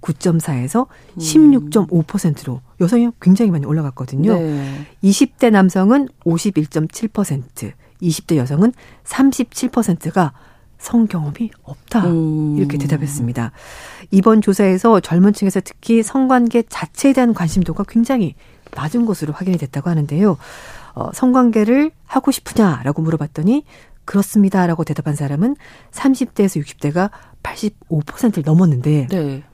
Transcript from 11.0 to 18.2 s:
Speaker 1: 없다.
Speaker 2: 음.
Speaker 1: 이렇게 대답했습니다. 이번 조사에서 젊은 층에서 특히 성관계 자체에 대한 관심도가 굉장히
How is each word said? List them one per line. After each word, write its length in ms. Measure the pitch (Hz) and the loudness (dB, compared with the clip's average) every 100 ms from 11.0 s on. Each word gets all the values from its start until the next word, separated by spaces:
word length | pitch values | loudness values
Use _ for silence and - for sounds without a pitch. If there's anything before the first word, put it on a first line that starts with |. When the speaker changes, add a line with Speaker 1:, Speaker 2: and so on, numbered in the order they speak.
| 214 175 147 - 226 - | 0 -2 -6 -6 -10 -10
Speaker 1:
없다. 460 | - 143 _ 233 175 | -20 -20 _ 0 2
Speaker 2:
음. 480 | 165 160 156 151 147 | 2 0 0 -2 0
Speaker 1:
이렇게 180 | 143 143 | 0 -2
대답했습니다. 760 | 143 147 147 143 120 123 117 - - - - - - | -2 -2 -4 -4 -4 -4 -8 -8 -20 -20 -20 -20 0
이번 320 | 190 208 220 | 2 4 4
조사에서 560 | 202 196 202 185 233 208 | 2 2 2 2 4 2
젊은 340 | - 170 190 | 2 2 4
층에서 280 | 208 196 190 | 2 -2 -2
특히 380 | 185 - - 226 | -8 -16 0 0
성관계 640 | 220 269 262 262 233 233 233 | 0 -2 2 2 2 0 -2
자체에 440 | - 165 - 277 | -8 -12 0 2
대한 220 | 269 247 | 2 2
관심도가 500 | 208 165 185 170 160 196 | 0 -2 -2 -2 -4 -2
굉장히 460 | 226 233 262 | -2 0 0